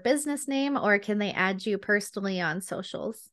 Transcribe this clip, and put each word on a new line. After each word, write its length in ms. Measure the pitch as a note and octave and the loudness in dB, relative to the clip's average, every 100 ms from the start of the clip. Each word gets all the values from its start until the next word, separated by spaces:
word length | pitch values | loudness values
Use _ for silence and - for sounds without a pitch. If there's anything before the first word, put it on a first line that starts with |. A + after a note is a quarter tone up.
business 440 | A#3 C#4+ D4 C#4+ - | 4 2 0 -4 -2
name 300 | C4+ C#4 C#4 | 0 0 2
or 220 | G#3 G3+ | 4 4
can 180 | G3+ G#3 | 2 0
they 120 | G3+ | 0
add 340 | - F#3 F#3+ A3 | 0 0 0 -2
you 120 | G3 | -2
personally 640 | - G#3 - - G3 F#3 | 2 2 0 -4 -2 0
on 200 | E3 F3 | 0 -2
socials? 680 | - - - - - A3+ - | -4 -8 -6 -6 -6 -8 -14